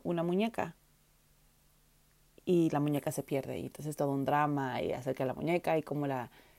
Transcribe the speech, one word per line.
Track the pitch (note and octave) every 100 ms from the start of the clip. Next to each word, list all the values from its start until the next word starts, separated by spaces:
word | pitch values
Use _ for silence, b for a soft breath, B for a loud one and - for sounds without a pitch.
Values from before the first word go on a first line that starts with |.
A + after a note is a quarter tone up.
una | F3 E3+
muñeca | E3+ F3+ A3+ - E3+ - _ _ _ _ _ _ _ _ _ _ _ _ _ _ _ - -
y | F3 D#3+
la | D3
muñeca | D3 D3 -
se | C#3+
pierde, | - C#3 C3 B2
y | C3
entonces | - D3 D3
todo | C#3+
un | C#3 C3+
drama | D3 D3 C#3+ C3+ A#2
y | -
acerca | - C3 C3
de | C3
la |
muñeca | - D3+ F3 D#3+ D#3+
y |
cómo | - D3 C#3+
la, | C3 A#2 b b